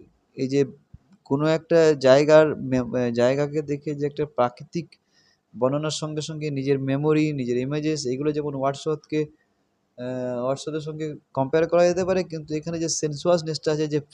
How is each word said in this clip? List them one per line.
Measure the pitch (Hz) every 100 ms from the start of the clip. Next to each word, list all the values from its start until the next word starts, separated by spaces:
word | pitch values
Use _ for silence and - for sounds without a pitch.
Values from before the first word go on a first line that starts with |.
| - _ _
এই | - 131
যে | 139 139 - _ - _ _
কোনো | - 139 156
একটা | 160 - 165 156
জায়গার | 147 131 135 147 156 156 127
মে-, | 131 127 120 127
আহ, | 123
জায়গাকে | 120 120 139 147 147
দেখে | 143 143 151
যে | 143 143
একটা | 147 147
প্রাকৃতিক | - 123 - 147 175 156 _ _ _ _ _ _ 107
বর্ণনার | 127 147 156
সঙ্গে | 147 156 156
সঙ্গে | 151 156 151
নিজের | 139 135 139
মেমোরি, | 135 139 151 156 156
নিজের | 143 120 120
ইমেজেস, | 131 151 151 156 131
এগুলো | 131 147
যেমন | 151 147
ওয়ার্ডসওয়ার্থকে, | 139 135 139 160 151 _ 151
আহ, | 151 _ _ _ _ _ _ - 123 127 123 123
ওয়ার্ডসওয়ার্থের | 123 135 - 156 151
সঙ্গে | 156 156 143 _
কম্পেয়ার | - 135 160 160
করা | 170 180
যেতে | 175
পারে, | 185 185
কিন্তু | 170 160 147
এখানে | 151 156 170
যে | 160
সেনসুয়াসনেসটা | - 156 143 175 175 156 151 -
আছে, | 151 156
যে | 151 147